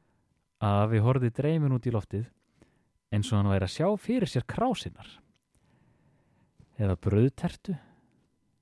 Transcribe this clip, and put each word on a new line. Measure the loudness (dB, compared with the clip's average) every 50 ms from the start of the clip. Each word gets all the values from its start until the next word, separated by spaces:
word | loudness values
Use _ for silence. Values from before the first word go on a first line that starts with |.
| _ _ _ _ _ _ _ _ _ _ _ _
Afi | 0 0 2 2 2 2 2 4
horfði | 4 4 2 2 0 0
dreyminn | 0 -2 -2 0 0 2 2 2 0 0
út | 0 -2
í | -2
loftið | -4 -4 -4 -6 -6 -6 -8 _ _ _ _ _ _ -20 _ _ _ _ _ _ _ _ _
eins | -2 -2 0 2
og | 0 2
hann | 2 2 2
væri | 2 0
að | -2 -2 -2
sjá | 0 0 0 -2
fyrir | -2 -2 0 0 0 0
sér | -2 -4 -6
krásinnar. | -4 -4 -2 0 0 -2 -2 -6 -10 -14 -14 -20 -20 -20 -20 _ _ _ _ _ _ _ _ _ _ _ _ _ _ _ _ _ _ _ _ _ _ _ _ _ _ _ _ -20 _ _ -4
Eða | -2 -2 -2 -2
brauðtertu. | -2 0 2 4 2 2 0 -2 -6 -6 -6 -8 -8 -8 -8 -8 -10 _ _ _ _ _ _ _ _ _ _ _ _ _ _ _